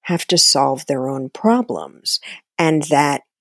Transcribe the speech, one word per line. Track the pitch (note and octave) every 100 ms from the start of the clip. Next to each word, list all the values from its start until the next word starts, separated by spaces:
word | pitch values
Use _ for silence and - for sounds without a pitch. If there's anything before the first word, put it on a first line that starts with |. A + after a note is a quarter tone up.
have | - E3+ -
to | E3+
solve | - C#3 C#3 C3
their | - C3+ C3
own | C3+ C3
problems | - A3 A#3+ A#3+ F2+ C#2+ - - - - - _ -
and | D#3+ D#3
that | D3 C#3+ D3 C3+ - _